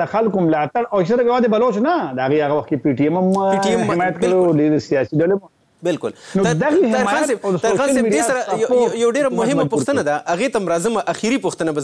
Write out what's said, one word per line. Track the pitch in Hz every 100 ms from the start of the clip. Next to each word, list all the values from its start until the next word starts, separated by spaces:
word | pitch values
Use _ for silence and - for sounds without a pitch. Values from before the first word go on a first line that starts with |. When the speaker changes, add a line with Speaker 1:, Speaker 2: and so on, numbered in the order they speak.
Speaker 1:
د | 170 208
خلکو | 226 190 165
ملاتړ، | 156 147 240 233
او | 202 170
صرف | 247 240
یوازې | 247 240 214
بلوچ | 247 208
نه، | 254 349 160 127
د | 131
هغې | 151 143
هغه | 147
وخت | -
کې | 147
پی | 151 127
ټی |
ایم | 147 175
هم، | 185 190
آه، | 196
Speaker 2:
پی | 196
ټی | 202
ایم | 220 -
Speaker 1:
حمایت | 175 180
Speaker 2:
بالکل. | 170 180
Speaker 1:
کړی |
و، | 185 180 151
ډېر | 151 151 -
سیاسي | 139 127 151
ډلې | 170
هم. | 202 - _ _ _ 170
Speaker 2:
بالکل. | 156 113 - - 190
Speaker 1:
نو |
Speaker 2:
طاهر، | 175 160
Speaker 1:
دغې | 277 320 247
Speaker 2:
طاهر | 254 220
خان |
Speaker 1:
حمایت | 294 302
Speaker 2:
صاحب، | 214 202
Speaker 1:
او |
د | 185
Speaker 2:
طاهر | 226 208
خان | 277
Speaker 1:
سوشل |
Speaker 2:
صاحب، | 262 226
دې |
Speaker 1:
میډیا | - 294
Speaker 2:
سره | 254 208 190
یو، | 240
Speaker 1:
سپورټ | 247 233 226
Speaker 2:
یو، |
یو | 233
ډېره | 247 277
Speaker 1:
حکومت | 240
Speaker 2:
مهمه | 226 285
Speaker 1:
مجبور | 143
Speaker 2:
پوښتنه | 147 196 277
Speaker 1:
کړي. | 147
Speaker 2:
ده، | 147 -
هغې | 175 214
ته | 226
هم | 175
راځم، | 170 208 220 175
اخري | 165 214 262 185
پوښتنه | - 165
به | 151